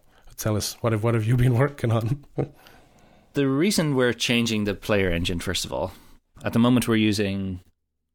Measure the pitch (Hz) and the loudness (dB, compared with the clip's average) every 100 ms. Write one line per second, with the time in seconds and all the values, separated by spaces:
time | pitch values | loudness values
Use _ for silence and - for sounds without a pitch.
0 | _ _ - - 110 107 - - 120 110 | _ _ -20 -8 -4 -2 -4 -4 -2 0
1 | 113 117 107 127 127 117 143 143 120 113 | 0 0 2 2 2 2 0 -2 -2 0
2 | 117 139 - - 139 - - - - _ | -2 -4 -8 -6 -6 -8 -20 -20 -20 _
3 | - - _ - 139 135 185 196 156 131 | -20 -20 _ -2 0 2 0 2 0 2
4 | 123 113 - 117 113 107 104 95 - 107 | 2 0 0 0 2 0 -2 -4 0 2
5 | 95 85 87 90 95 87 - 64 90 - | 2 0 -2 -4 -4 -6 -4 -6 -6 -8
6 | - - _ - 107 117 120 123 120 113 | -20 -20 _ -10 -4 2 4 4 2 2
7 | 107 104 98 98 95 90 - _ _ _ | 2 0 -2 -4 -6 -8 -14 _ _ _
8 | _ | _